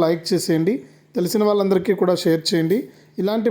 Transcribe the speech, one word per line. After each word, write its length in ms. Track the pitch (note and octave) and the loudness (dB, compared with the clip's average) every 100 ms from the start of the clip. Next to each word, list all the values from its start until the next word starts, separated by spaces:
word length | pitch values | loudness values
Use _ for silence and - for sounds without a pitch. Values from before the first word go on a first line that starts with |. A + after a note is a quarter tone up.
లైక్ 180 | D#3+ E3+ E3 | 2 0 -2
చేసేయండి, 420 | F3+ - D#3+ E3 C4 - - _ - | -2 0 0 0 -2 -6 -20 _ -4
తెలిసిన 260 | F3+ G#3+ G#3 | -2 0 2
వాళ్ళందరికీ 440 | G#3 F#3+ F#3+ F3+ F#3+ | 2 2 0 0 0
కూడా 140 | F#3 F3 | 2 0
షేర్ 180 | F3+ D#3+ D#3+ | 2 0 0
చేయండి. 300 | F3 D#3+ G#3 - - _ - | -2 0 -2 -4 -16 _ -6
ఇలాంటి 280 | F#3+ A3 A3+ | -4 -2 0